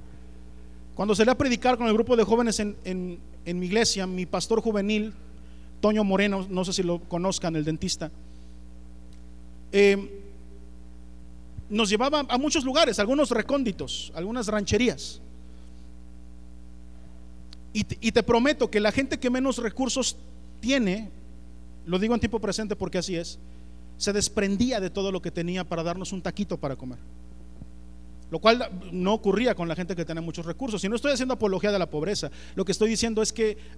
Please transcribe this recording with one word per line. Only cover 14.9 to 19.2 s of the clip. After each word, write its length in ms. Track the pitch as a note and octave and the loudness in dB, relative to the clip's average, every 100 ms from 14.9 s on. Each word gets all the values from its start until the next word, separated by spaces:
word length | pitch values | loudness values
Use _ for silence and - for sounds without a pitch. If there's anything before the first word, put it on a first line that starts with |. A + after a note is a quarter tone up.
| C#3+ - - - - - - - - - - - - - - - - - - - - - - - - - - - | 2 -6 -10 -14 -14 -14 -14 -14 -14 -14 -14 -14 -14 -14 -14 -14 -14 -14 -14 -14 -14 -14 -14 -14 -14 -14 -14 -8
Y 100 | G#3+ | -4
te, 140 | - - | -4 -2
y 120 | A3+ | 2
te 120 | A#3 | 4
prometo 460 | G#3+ A#3 C4+ D#4 A#3 | 6 6 6 4 2
que 100 | G#3 | 4
la 120 | G#3 | 2
gente 280 | A3+ C4+ | 2 0
que 120 | D4+ | 0